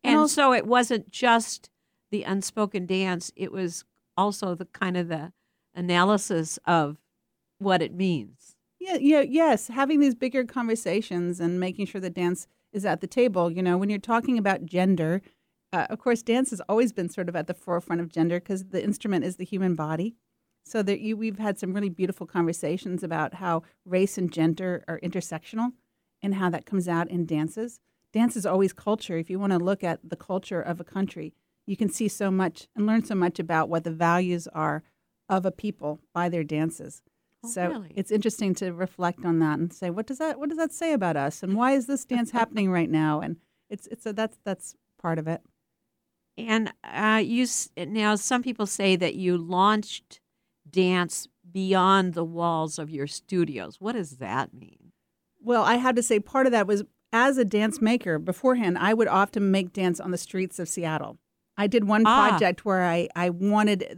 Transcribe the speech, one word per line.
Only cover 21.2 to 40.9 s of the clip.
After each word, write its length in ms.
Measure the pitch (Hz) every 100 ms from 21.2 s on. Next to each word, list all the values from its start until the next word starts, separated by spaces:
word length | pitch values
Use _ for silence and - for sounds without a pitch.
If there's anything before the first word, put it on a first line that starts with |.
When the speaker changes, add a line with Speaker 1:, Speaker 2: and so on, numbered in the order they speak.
| 220 202
Speaker 1:
had 180 | 214 196
some 160 | 190
really 160 | 196 202
beautiful 380 | 170 185 185 175
conversations 760 | 180 170 170 151 180 - 180
about 320 | 175 160 151 -
how 280 | 185 165 - _ -
race 320 | 185 196 -
and 140 | 175
gender 520 | 160 160 165 185 180 -
are 120 | 165
intersectional 760 | 180 185 - 160 - 220 247 247 _ _ _ _
and 140 | 196 196
how 140 | 180
that 160 | 170 -
comes 220 | 196 175
out 220 | 170 170
in 160 | 175 165
dances. 540 | 156 160 220 233 - _ _ _
Dance 240 | 220 233 233
is 100 | 190
always 280 | 190 190
culture. 440 | - - 214 - 165
If 120 | 165
you 100 | 185
wanna 180 | 202 180
look 260 | 175 196
at 160 | 180 - 160
the 80 | 170
culture 460 | - 190 - 175
of 180 | - 170
a 40 |
country, 500 | 175 196 196 170 156 _ _ _ -
you 120 | 196
can 120 | 208
see 180 | - 214
so 220 | - 196
much 380 | 190 185 - - -
and 100 | 208
learn 180 | 220
so 120 | - 196
much 240 | 180 175
about 300 | 165 160 156
what 140 | 165
the 80 | 165
values 560 | 160 170 175 180 175 160
are 340 | 156 156 151 _ _ _ _ -
of 160 | 190 185
a 60 |
people 500 | 180 214 202 147 151 _
by 160 | 170 175
their 140 | 170
dances. 580 | 147 151 160 160 - - _ _ _ _
Speaker 2:
Oh, 40 | 233
Speaker 1:
So 200 | 190 180
Speaker 2:
really? 220 | 269 175 202
Speaker 1:
it's 160 | 190
interesting 420 | 214 220 - 202 180
to 160 | 185
reflect 540 | 170 185 - 175 175 175
on 140 | 165
that 180 | 156 151
and 160 | 170
say, 160 | - 185
"What 160 | 175 220
does 140 | 262
that, 180 | 320 262
what 120 | 285
does 80 | 320
that 120 | 320
say 200 | - 330